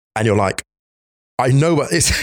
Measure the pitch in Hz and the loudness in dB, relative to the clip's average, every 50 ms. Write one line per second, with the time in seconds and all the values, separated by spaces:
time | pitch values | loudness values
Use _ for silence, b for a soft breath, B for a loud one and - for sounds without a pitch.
0 | _ _ - 110 110 113 101 104 101 95 - - - _ _ _ _ _ _ _ | _ _ -6 -2 0 0 2 2 0 0 -2 -6 -10 _ _ _ _ _ _ _
1 | _ _ _ _ _ _ _ - 127 131 127 139 151 170 170 143 131 - - - | _ _ _ _ _ _ _ -2 0 2 2 2 2 2 2 0 0 -2 -2 -2
2 | - - 175 - | 0 -2 -2 0